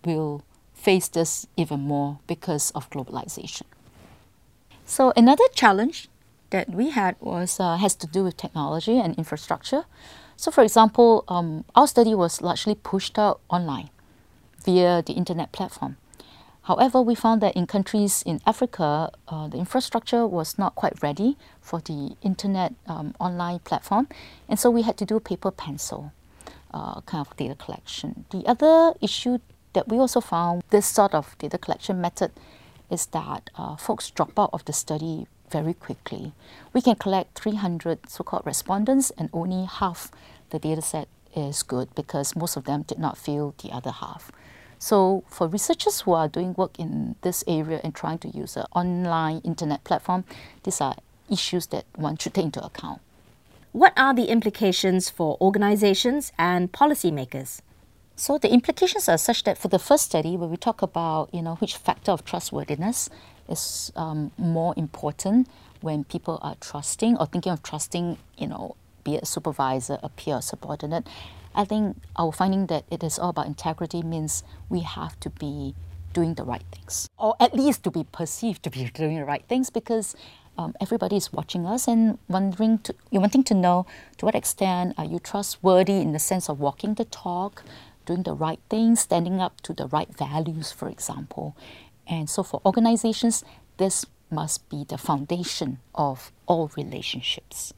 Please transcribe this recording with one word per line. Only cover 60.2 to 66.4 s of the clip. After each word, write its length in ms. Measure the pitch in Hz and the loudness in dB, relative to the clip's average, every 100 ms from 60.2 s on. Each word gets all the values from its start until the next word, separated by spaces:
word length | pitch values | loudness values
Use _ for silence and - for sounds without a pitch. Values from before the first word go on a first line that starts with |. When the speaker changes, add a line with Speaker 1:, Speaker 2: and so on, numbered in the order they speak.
| 160 180 | 0 -4
Speaker 1:
where 100 | 170 | -4
we 80 | 170 | -4
talk 240 | - 226 | -4 -2
about, 480 | 185 - 165 156 - | -2 -2 -2 -2 -4
you 100 | 175 | -6
know, 140 | 165 165 | -6 -4
which 200 | 208 - | -4 -4
factor 340 | - - - | -4 -2 0
of 140 | 170 | -2
trustworthiness 840 | - 175 - 143 143 147 185 240 - - - - - | -2 -8 -6 -8 -6 -4 -2 -4 -6 -10 -20 -20 -8
is, 420 | 165 - - - - | -6 -6 -8 -10 -6
um, 340 | 160 151 151 - | -4 -4 -6 -2
more 340 | 170 165 170 - | -2 0 0 -2
important 680 | 151 - 151 - 190 226 254 - - - | -6 -4 -6 -4 2 4 2 -4 -20 -10
when 220 | 160 151 | -4 -4
people 340 | 143 170 - 160 | -4 -6 -6 -6